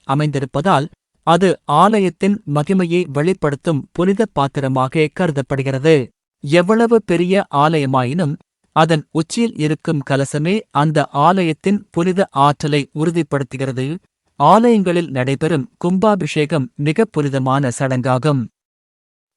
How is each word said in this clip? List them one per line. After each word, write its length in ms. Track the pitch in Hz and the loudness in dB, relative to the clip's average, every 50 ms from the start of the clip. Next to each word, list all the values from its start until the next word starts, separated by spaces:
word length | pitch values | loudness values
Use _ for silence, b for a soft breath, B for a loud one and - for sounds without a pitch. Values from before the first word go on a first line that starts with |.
| - | -4
அமைந்திருப்பதால், 840 | - 139 147 151 151 139 135 139 - - 139 175 196 165 135 151 - - _ _ _ _ _ _ | -4 -2 -2 -2 -2 -2 -4 -6 -4 -6 -2 0 2 2 0 0 -4 -10 _ _ _ _ _ _
அது 220 | 156 170 175 196 180 151 - _ - 147 | 0 2 2 2 0 0 -2 _ 0 2
ஆலயத்தின் 600 | 156 180 214 226 208 190 175 - _ 190 196 202 - - 147 143 | 4 4 4 4 2 0 -2 -2 _ -2 -2 -2 -2 -4 -4 -2
மகிமையை 460 | 147 147 - 190 185 180 165 170 180 180 143 | -2 0 0 0 0 0 0 0 -2 -2 -2
வெளிப்படுத்தும் 760 | 135 143 151 202 - - 160 147 139 - - 175 156 131 - - | -4 -2 0 0 0 0 -2 -4 -4 -2 -2 -2 -2 -2 -4 -6
புனித 300 | _ - 180 190 202 208 220 - _ | _ -2 0 0 0 0 -2 -2 _
பாத்திரமாக 760 | 147 139 135 - 147 135 131 131 131 131 131 - 160 156 147 - | -2 -4 -2 -2 -4 -4 -2 -2 -2 -2 -2 0 -2 -2 -2 -2
கருதப்படுகிறது. 840 | - 185 165 139 143 127 - 143 135 131 139 131 131 139 160 160 139 117 - _ _ _ _ _ _ - | -2 -4 -2 -2 -4 -4 -4 -4 -4 -4 -4 -4 0 2 4 4 4 2 -2 _ _ _ _ _ _ -4
எவ்வளவு 540 | 139 156 175 175 190 220 226 233 233 233 220 - | 0 2 2 2 2 2 2 2 2 2 0 2
பெரிய 420 | - 175 160 180 180 190 202 - - - | 0 0 0 0 0 0 -2 -2 0 0
ஆலயமாயினும், 800 | 143 147 160 165 151 139 131 135 131 123 120 147 185 - 139 160 - _ _ _ _ _ _ _ | 2 2 2 2 0 0 0 0 0 0 -2 -2 -2 -2 -2 -4 -6 _ _ _ _ _ _ _
அதன் 280 | 151 160 160 165 151 - _ | 2 2 4 2 0 -2 _
உச்சியில் 440 | - 160 160 - - 233 233 226 - | -4 -4 -4 -2 -2 -2 -2 -2 -2
இருக்கும் 460 | - 151 151 156 - - 170 160 143 - | -4 -2 -2 -2 -4 -4 -4 -4 -4 -2
கலசமே 500 | - 139 135 135 - - 147 151 175 202 220 - - | -2 -2 -2 -2 -4 -4 -4 -2 -2 -2 -2 -4 -4
அந்த 340 | - 143 151 160 147 156 139 - - 143 | -2 0 0 2 0 0 -2 0 0 2
ஆலயத்தின் 600 | 147 170 190 190 175 160 151 - - 190 202 208 - _ | 2 4 4 2 0 -2 -2 -2 -2 -2 -2 -2 -4 _
புனித 300 | - 165 170 185 175 196 190 - - | -4 -2 -2 0 0 0 -2 -2 0
ஆற்றலை 440 | 139 139 147 147 - - 147 147 147 135 - - | 2 2 2 2 0 -2 -2 -2 -2 -2 -4 -6
உறுதிப்படுத்துகிறது. 920 | 143 156 175 165 170 151 - 143 139 135 - - 131 135 135 123 127 131 143 170 - - _ _ _ _ _ _ - | -4 -4 -2 -2 -2 -2 -2 -4 -4 -4 -6 -8 -8 -8 -6 -4 -6 -6 -6 -6 -10 -12 _ _ _ _ _ _ 0
ஆலயங்களில் 720 | 143 160 190 220 233 240 233 208 180 180 170 175 175 135 | 4 4 6 6 6 4 4 2 2 0 0 -2 -2 -2
நடைபெறும் 600 | 135 127 127 135 143 - 156 170 170 139 127 - _ | -4 -4 -2 -2 -2 -2 -2 -2 -2 -2 -4 -6 _
கும்பாபிஷேகம் 920 | _ - 175 185 190 220 214 208 185 180 147 - 156 147 143 170 143 127 - - | _ -4 -2 0 2 2 2 2 0 -2 -4 -2 -2 -2 0 -2 -2 -4 -4 -6
மிக 300 | - 147 151 156 226 220 | -4 -4 -2 0 0 -2
புனிதமான 640 | - - 151 143 139 135 135 131 131 131 143 143 123 | 0 -2 -2 -2 -2 -2 -2 0 0 0 0 0 -2
சடங்காகும். 720 | - - 139 131 131 127 123 131 127 127 131 156 143 127 110 - - _ _ _ _ _ _ _ _ _ _ _ _ _ _ _ _ | -2 -4 -2 -2 -2 -2 0 0 -2 0 0 0 0 0 -2 -6 -10 _ _ _ _ _ _ _ _ _ _ _ _ _ _ _ _